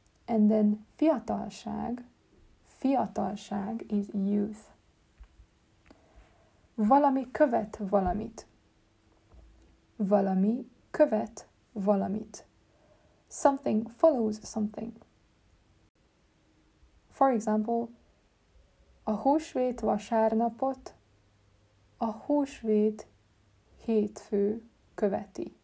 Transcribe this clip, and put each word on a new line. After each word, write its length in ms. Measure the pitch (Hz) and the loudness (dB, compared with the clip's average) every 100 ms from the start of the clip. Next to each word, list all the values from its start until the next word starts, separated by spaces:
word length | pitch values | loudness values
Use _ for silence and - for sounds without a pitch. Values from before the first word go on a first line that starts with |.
| _ _ - | _ _ -4
And 240 | 226 214 | 2 4
then 360 | 214 208 208 - - | 4 2 0 -6 0
fiatalság, 1080 | 311 254 - 202 - - - - - 247 - _ _ _ - _ | 2 2 -2 -6 -6 -10 -10 -6 -6 -8 -12 _ _ _ -20 _
fiatalság 1200 | _ - 262 269 208 - 202 208 - 208 196 226 - | _ -6 -2 0 0 -4 -4 -6 -8 -8 -6 -8 -4
is 160 | 208 202 | -4 -2
youth. 440 | 202 196 208 208 208 - - _ _ _ _ - _ - _ _ _ _ - _ - - _ _ _ _ - | -4 -2 0 -2 -6 -16 -20 _ _ _ _ -20 _ -20 _ _ _ _ -20 _ -20 -20 _ _ _ _ -2
Valami 560 | 214 277 294 262 247 | 4 6 6 2 -2
követ 460 | - 302 233 214 - 196 | 2 2 2 -4 -8 -2
valamit. 580 | 202 180 196 226 - - _ _ _ _ _ _ _ _ - - - _ _ _ - | 0 0 -2 -6 -12 -20 _ _ _ _ _ _ _ _ -20 -20 -20 _ _ _ -6
Valami 760 | 196 202 196 190 196 240 - _ _ | 2 2 2 2 2 0 -6 _ _
követ 560 | - 302 214 220 - - _ _ | 2 2 2 -4 -10 -20 _ _
valamit. 760 | 214 196 196 196 208 - - - _ _ _ _ _ _ _ _ | -4 0 0 0 -6 -8 -16 -20 _ _ _ _ _ _ _ _
Something 640 | - 285 269 247 220 233 | 0 2 2 0 -2 -2
follows 500 | - 330 262 220 214 | 2 2 4 0 -4
something. 520 | - 220 214 - 233 - - _ _ _ _ _ _ _ _ _ _ _ _ _ _ _ _ _ _ _ _ | -8 -6 -4 -6 -12 -14 -20 _ _ _ _ _ _ _ _ _ _ _ _ _ _ _ _ _ _ _ _
For 220 | - 269 | 2 4
example, 560 | 233 214 214 214 233 233 - _ _ _ _ _ _ _ _ _ _ | 4 0 -2 0 -2 -4 -10 _ _ _ _ _ _ _ _ _ _
a 80 | - | -6
húsvét 680 | 214 269 311 311 262 254 247 | -2 2 2 0 -2 -2 -2
vasárnapot, 1120 | 214 208 - 226 220 220 233 233 269 262 - - _ _ _ _ _ _ _ _ _ _ | -2 -2 0 2 2 2 0 -2 -4 -4 -12 -20 _ _ _ _ _ _ _ _ _ _
a 80 | 226 | -6
húsvét 1000 | 214 - 294 277 - 220 214 214 214 - _ _ _ _ _ _ - - | -6 0 0 0 -4 0 2 2 -2 -12 _ _ _ _ _ _ -14 -2
hétfő 800 | 220 208 - - 202 202 226 - _ _ | 0 0 -6 -6 -2 0 -2 -10 _ _
követi. 640 | - 208 190 208 - - - | -4 -2 -2 -6 -10 -12 -12